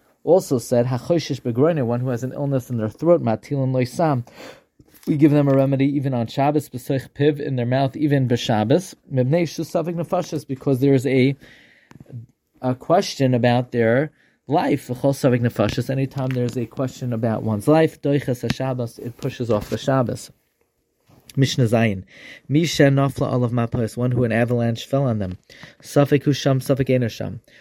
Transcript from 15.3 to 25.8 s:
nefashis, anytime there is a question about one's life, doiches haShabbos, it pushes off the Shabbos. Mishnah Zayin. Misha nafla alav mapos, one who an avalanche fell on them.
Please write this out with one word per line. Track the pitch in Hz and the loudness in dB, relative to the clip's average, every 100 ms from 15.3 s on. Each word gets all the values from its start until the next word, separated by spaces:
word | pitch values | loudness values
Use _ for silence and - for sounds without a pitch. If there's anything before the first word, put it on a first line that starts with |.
| 123 | 2
nefashis, | 117 - 104 - 120 | 0 0 0 -2 -4
anytime | 135 135 139 131 | -2 -4 -4 -4
there | 127 120 | -2 -2
is | 123 | -4
a | 113 | -6
question | - 131 - 123 | -6 -6 -6 -6
about | 113 117 107 | -2 -2 -2
one's | 110 104 147 | -2 0 2
life, | 160 151 - | 4 2 0
doiches | 143 147 139 120 117 | -2 -2 -2 -4 -4
haShabbos, | - 131 123 120 - | -4 -4 -4 -8 -10
it | 120 - | -12 -8
pushes | 135 - 113 | -8 -6 -2
off | 104 - | -2 -2
the | 113 | -4
Shabbos. | 139 135 113 - - _ _ _ _ _ _ _ _ _ - 135 | 0 0 0 -4 -12 _ _ _ _ _ _ _ _ _ -8 0
Mishnah | 135 - | 0 2
Zayin. | 117 113 113 95 - - - - - | 2 2 2 -2 -10 -20 -20 -18 -2
Misha | 147 165 - 143 | 0 2 4 4
nafla | 139 139 - 120 | 4 2 0 -2
alav | 123 120 | 0 0
mapos, | 120 117 123 110 - | 0 -2 -2 -4 -2
one | 127 | -2
who | 123 120 | 0 2
an | |
avalanche | 110 117 120 117 113 - | 2 2 0 0 -2 -2
fell | 135 135 | -2 0
on | 107 | 0
them. | 95 92 - - - - | -4 -8 -14 -20 -20 -20